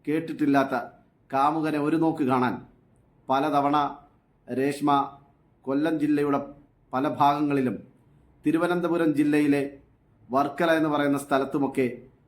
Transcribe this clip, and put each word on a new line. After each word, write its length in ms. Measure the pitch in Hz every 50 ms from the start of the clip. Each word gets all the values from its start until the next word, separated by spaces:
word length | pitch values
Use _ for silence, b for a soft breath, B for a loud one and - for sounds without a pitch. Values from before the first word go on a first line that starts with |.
| -
കേട്ടിട്ടില്ലാത്ത 720 | 147 151 165 165 160 143 127 151 143 139 139 135 139 135 113 - - - - _ _ _ _ _ -
കാമുകനെ 480 | 135 135 143 151 160 160 151 156 151 147
ഒരു 180 | 143 151 165
നോക്ക് 260 | 156 165 160 156 156 139
കാണാൻ 300 | 127 131 123 123 117 123 - - - _ _ _ _ _ _ _ _ _ _ _ -
പലതവണ 480 | 131 139 147 151 143 143 139 143 151 147 143 139 - - - - _ _ _ _ _ _ _
രേഷ്മ 420 | 120 117 127 135 143 143 - 143 147 143 139 - - - - - _ _ _ _ _ _ _ -
കൊല്ലം 300 | 127 139 143 156 165 160 147
ജില്ലയുടെ 400 | 147 147 147 143 147 143 139 139 - - - - - _ _ _ _ _ 127
പല 140 | 131 143 151 127
ഭാഗങ്ങളിലും 580 | 135 143 143 147 147 151 143 143 139 127 120 95 - - - _ _ _ _ _ _ _ _ _ _ -
തിരുവനന്തപുരം 640 | 151 165 165 170 170 175 175 175 165 170 170 165 156 143
ജില്ലയിലെ 460 | 143 147 147 151 151 147 143 143 143 139 143 - - - _ _ _ _ _ _ _ - 110
വർക്കല 400 | 123 139 147 143 - - 175 165
എന്ന് 180 | 160 156 156 151
പറയുന്ന 300 | 147 143 143 143 143 139
സ്ഥലത്തുമൊക്കെ 640 | - - 143 135 139 139 - 147 139 127 - 135 127 120 120 - - - _ _ _